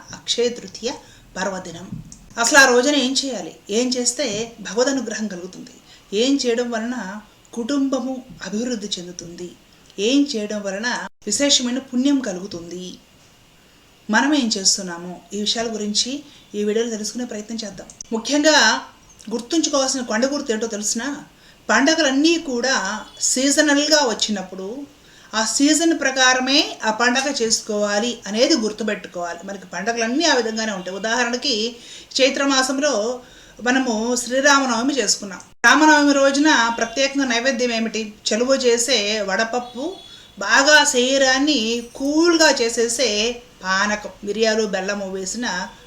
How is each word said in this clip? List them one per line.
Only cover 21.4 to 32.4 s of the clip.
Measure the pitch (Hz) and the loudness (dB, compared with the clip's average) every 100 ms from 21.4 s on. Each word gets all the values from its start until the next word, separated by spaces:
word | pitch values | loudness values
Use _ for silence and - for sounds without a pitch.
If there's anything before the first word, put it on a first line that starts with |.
| - - - | -20 -14 -2
పండగలన్నీ | 220 277 320 294 269 311 339 | 2 4 4 2 4 2 2
కూడా | 311 247 247 247 190 214 - - | -2 -4 -2 -2 -2 -6 -12 -6
సీజనల్గా | - 254 269 285 302 285 294 302 269 | -2 0 2 4 4 2 4 2 2
వచ్చినప్పుడు | 214 - 202 185 185 190 262 285 - - - - 214 | 0 -2 -4 -6 -10 -10 -12 -14 -20 -20 -20 -8 -4
ఆ | 220 | -2
సీజన్ | - 285 311 339 320 | 2 4 4 2 2
ప్రకారమే | 269 262 254 254 254 285 339 - 220 | 0 2 4 4 2 2 0 -2 -4
ఆ | |
పండగ | 214 262 254 269 - | 0 2 2 -2 -2
చేసుకోవాలి | 226 220 - 208 208 208 240 226 196 | 0 -2 -2 -2 0 0 -2 -4 -6
అనేది | 208 262 311 | 0 2 2
గుర్తుపెట్టుకోవాలి. | 214 - 214 202 - 180 175 170 190 | 0 -4 -4 -6 -8 -8 -8 -8 -12
మనకి | 196 - | -14 -12
పండగలన్నీ | 175 202 233 226 262 330 | -6 -4 -2 0 2 2
ఆ | |
విధంగానే | 269 226 220 220 | 2 0 -2 -4
ఉంటాయి. | 190 180 196 | -6 -8 -6
ఉదాహరణకి, | 214 240 240 247 294 220 226 240 - - - - | -2 0 0 -2 -2 -2 -4 -6 -16 -20 -8 2
చైత్రమాసంలో | 269 269 | 2 2